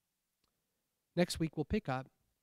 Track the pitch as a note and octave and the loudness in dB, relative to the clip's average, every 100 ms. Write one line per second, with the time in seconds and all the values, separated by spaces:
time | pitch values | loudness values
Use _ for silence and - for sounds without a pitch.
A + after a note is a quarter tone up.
0 | _ _ _ _ _ _ _ _ _ _ | _ _ _ _ _ _ _ _ _ _
1 | _ E3+ F3 - D#3+ - D3 G#3+ - C3 | _ 2 2 0 -2 -2 -2 -2 -2 -4
2 | C3+ _ _ _ | -6 _ _ _